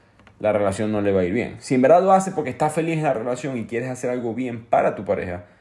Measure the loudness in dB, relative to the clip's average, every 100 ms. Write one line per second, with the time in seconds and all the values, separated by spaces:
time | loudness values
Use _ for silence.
0 | _ _ -20 -4 0 2 0 0 -2 0
1 | 2 2 2 0 -4 -6 0 4 6 6
2 | 6 4 2 -4 -4 -2 -2 0 -2 0
3 | 0 -2 -2 -4 -6 -6 -4 -6 -6 -6
4 | -4 -4 -4 -4 -6 -6 -2 0 0 -2
5 | -4 -4 -4 -8 -12 _